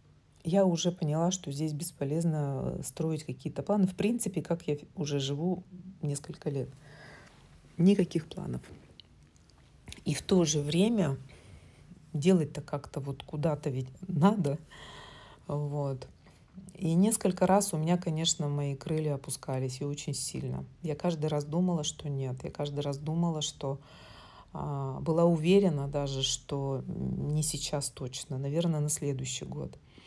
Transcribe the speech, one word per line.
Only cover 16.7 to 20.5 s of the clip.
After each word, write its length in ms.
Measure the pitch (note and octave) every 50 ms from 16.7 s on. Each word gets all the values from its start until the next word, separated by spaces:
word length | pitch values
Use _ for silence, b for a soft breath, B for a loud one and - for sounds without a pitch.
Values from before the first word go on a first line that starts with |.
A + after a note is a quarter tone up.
| -
И 200 | - F#3+ E3 E3
несколько 520 | F3 G3 A3 A#3 - - G3 F#3 - F#3
раз 260 | F3+ F#3+ G3+ G3+ - -
у 60 | D#3
меня, 180 | D#3 E3 F3+
конечно, 520 | F3 F3+ F3 D#3 D#3 D#3+ D#3+ - - D3 D3
мои 280 | C#3+ D3 C#3+ C#3+ C#3
крылья 380 | C#3 - - D#3+ D#3 D#3 D3+ C#3+
опускались, 640 | C3+ - - C3+ - - - C3 C3 C3 C3 B2+ -
и 40 | D3
очень 300 | C#3+ D3 C#3+ - - C#3
сильно. 500 | - - - - C#3 C#3 B2